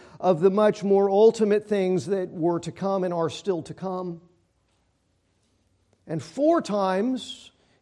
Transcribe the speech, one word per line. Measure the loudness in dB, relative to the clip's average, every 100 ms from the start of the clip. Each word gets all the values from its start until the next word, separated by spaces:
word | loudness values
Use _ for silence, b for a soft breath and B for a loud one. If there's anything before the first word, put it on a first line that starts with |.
| B B
of | 0 4
the | 4
much | 4 2 2
more | 2 2 4
ultimate | 6 4 4 2 0 0
things | -2 0 0 -2
that | -4 -4
were | -2 -2 -2
to | -4
come | -6 -4 -2
and | -2
are | -2 -4
still | -4 -4 -4
to | -6
come. | -10 -8 -8 -8 -12 -16 _ _ _ _ _ _ _ _ _ _ _ _ _ _ _ _ _ -10
And | -8
four | -8 -2 2 2
times | 0 -2 0 0 -2 -4 -8 -18 -20 _ _ _